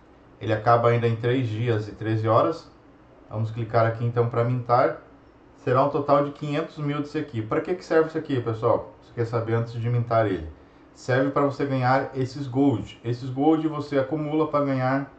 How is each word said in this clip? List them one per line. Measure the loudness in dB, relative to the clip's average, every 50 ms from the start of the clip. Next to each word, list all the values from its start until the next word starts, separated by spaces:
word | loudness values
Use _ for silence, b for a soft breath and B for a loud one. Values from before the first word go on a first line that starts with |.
| -20 -20 -20 -20 -20 -20 -18 -8
Ele | -4 -2 -2
acaba | 0 4 4 4 6 6 4
ainda | 4 4 2
em | 0 0
três | 0 0 0 0 0 0
dias | -2 -2 -2 -2 0 0 0 -2
e | -6 -10
treze | -6 -4 -2 -2 0 2
horas. | 4 4 4 4 2 0 -4 -8 -18 -20 -20 -20 -20 -20 -20 -20 -20 -20 -20 -18 -10
Vamos | -6 -6 -6 -4
clicar | -4 -6 -6 0 2 2 4
aqui, | 2 2 0 -2
então, | -2 0 0 0 0
pra | 2 0 0
mintar. | 0 0 -2 0 2 4 4 4 4 0 -4 -12 -20 -20 -20 -20 -20 -20 -20 -20 -20 -18 -8
Será | -2 0 2 4 4
um | 2
total | 2 -2 0 2 4 4 2
de | 0
quinhentos | -4 -8 -8 -4 -4 -4 -4 -6 -6 -6
mil | -4 -4 -2 -2
desse | -4 -4 -4 -6
aqui. | -6 -4 -6 -6 -4
Pra | -2 -2 -2
que | -2 -2 -4
que | -4 -2
serve | 2 2 2 2 2
isso | 0
aqui, | -6 -4 -2 -2 -2
pessoal? | -2 -2 -4 0 2 2 2 2 0 -4 -16 -20 -20
Você | -12 -6
quer | -4 -4
saber | -2 -2 -4 -2 0 0
antes | 0 -2 -2 -4
de | -6 -2 0
mintar | 0 0 0 2 2 2 2
ele? | 2 0 -4 -6 -10 -14 B B B B B B B B
Serve | -12 -4 -2 0 2 2 0
pra | 0 0 0
você | 0 0 -2 -4
ganhar | -2 -2 0 2 2 2 2 0 -2 -4
esses | -4 -6 -4 -6 -8 -8
gold. | -4 0 2 4 4 2 0 -2 -8 -14 -10 -6
Esses | -6 -6 -6 -6 -8
gold | -4 0 4 4 4 4 2 -2
você | -2 -4 -6 -2 0 0
acumula | 0 0 -2 -4 -4 -2 0 0 0 0
pra | 0 0 0
ganhar, | 0 0 0 0 0 0 -2 -4 -6 -12